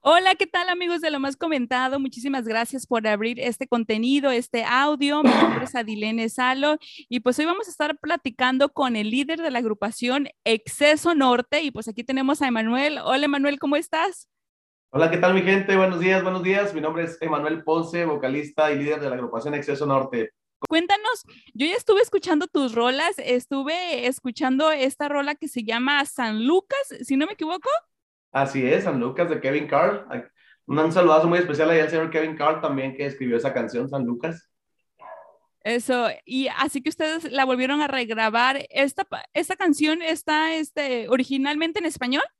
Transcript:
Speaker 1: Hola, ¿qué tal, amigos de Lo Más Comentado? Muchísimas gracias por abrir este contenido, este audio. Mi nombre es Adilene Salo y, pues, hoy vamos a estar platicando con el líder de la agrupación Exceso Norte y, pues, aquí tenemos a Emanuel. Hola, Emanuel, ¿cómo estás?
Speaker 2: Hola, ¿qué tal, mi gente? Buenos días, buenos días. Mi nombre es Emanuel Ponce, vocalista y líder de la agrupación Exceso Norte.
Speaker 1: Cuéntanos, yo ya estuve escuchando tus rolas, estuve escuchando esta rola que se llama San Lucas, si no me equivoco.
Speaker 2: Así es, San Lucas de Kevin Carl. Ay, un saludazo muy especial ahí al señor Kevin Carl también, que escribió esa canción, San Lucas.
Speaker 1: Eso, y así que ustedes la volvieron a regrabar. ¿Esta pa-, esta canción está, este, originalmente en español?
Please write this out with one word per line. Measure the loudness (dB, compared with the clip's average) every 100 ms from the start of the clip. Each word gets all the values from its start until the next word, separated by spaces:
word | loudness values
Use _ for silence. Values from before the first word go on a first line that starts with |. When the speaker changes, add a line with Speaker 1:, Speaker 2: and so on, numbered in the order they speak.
| 6
Speaker 1:
Hola, | 6 4 2
¿qué | 0
tal, | -2 -2
amigos | -2 -2 -2
de | -2
Lo | -2
Más | -4 -4
Comentado? | -2 -2 0 0 0 -2
Muchísimas | -4 -6 -4 -4 -2
gracias | -2 -2 -6 -2
por | -2 0
abrir | 0 -2 -2
este | -4 -4 -2
contenido, | -2 0 0 2 2 2
este | 0 -2 -4
audio. | 0 2 2 2 0 4
Mi | 4
nombre | 4 2 0
es | -4
Adilene | -6 -4 -4 -2 -2 -4
Salo | 0 0 2 0 0 -4 -20 -6
y, | -2
pues, | 0 0
hoy |
vamos | 0 -2 -4
a |
estar | -4 -4 -4
platicando | -4 -4 -4 -2 0 2 0
con | 2 -2
el | 0 -2
líder | -2 -2 -2
de | -2
la | -2
agrupación | -2 -2 -4 -4 -2 -2 -2 _
Exceso | 0 0 -2 2 4 4 2 4
Norte | 4 4 2 -2
y, | -2
pues, | -6 -10
aquí | -10
tenemos | -4 -2 0 0
a | 0
Emanuel. | 0 0 2 0 -2
Hola, | 0 0
Emanuel, | 2 2 0 0
¿cómo | 0
estás? | 0 0 0 -2 -4 -20 _ _ _ _ _ _
Speaker 2:
Hola, | 2 2
¿qué | 4
tal, | 4
mi | 4
gente? | 4 2 4
Buenos | 4 4 2
días, | 2 2
buenos | 2 -2
días. | 0 0 0
Mi | -2
nombre | -4 -4
es | -6 -6
Emanuel | -4 -2 -2 -4
Ponce, | 0 0 0 -4
vocalista | -2 -2 -2 -4 -4 0 0
y | 2
líder | -2 -2
de | -4
la | -4
agrupación | -6 -6 -4
Exceso | -6 -4 -2 2
Norte. | 2 0 -4 -4 _ _ _ -2
Speaker 1:
Cuéntanos, | 0 2 0 0 -4 -8 -20 _
yo | -4 -2
ya |
estuve | 0 4 4
escuchando | 4 0 2 0 2
tus | 0 0 2
rolas, | 2 2 0 -2
estuve | 0 0 0 -4 -2 -4 -2 -2 -2
escuchando | -4 -8 -4 0 2 2
esta | 2 -2 -2 -4
rola | -2 -2
que | -6 -8
se | -8
llama | -4 -2 0 0
San | 0 -4 -4 0 2
Lucas, | 2 0 -6 -6 -10
si | -2 0
no | 0
me |
equivoco. | -4 -4 -4 -2 -2 _ _ _ _ _
Speaker 2:
Así | -2 0 0 2
es, | 2
San | 0 -2
Lucas | -4 -2 -2
de | 0
Kevin | 0 -2 0
Carl. | 2 2 0 -8
Ay, | -12 -12 _ _ _ -4
un | 0 2
saludazo | 4 6 6 4
muy | 2
especial | 0 0 4
ahí | 4
al | 2
señor | 0 0
Kevin | -2 -2 0
Carl | 0 0
también, | -2 -2 -4
que | -6 -8
escribió | -4 -2 0
esa | 0
canción, | -2 -4 -4 -4
San | -4
Lucas. | -4 -4 -6 -8 _ _ _ _ _ _ -20 -20 -20 _ _ _
Speaker 1:
Eso, | -4 -4 0 0 0 -4 -6
y | -4 -2
así | -2 -2 -2
que | -6
ustedes | -4 -2 -2 -4
la | 0 0
volvieron | 2 0 0
a | 0
regrabar. | -2 -4 0 0 2 2 0 -4
¿Esta | 0 0 0
pa-, | -6 -8 -6
esta | -4 -4 0
canción | 2 2 2 0
está, | -2 -4 0 0 0
este, | -2 -4 -4 -2 -2 0
originalmente | 0 2 0 0 0 -2 -2
en | -4
español? | -4 -2 -2 -2 _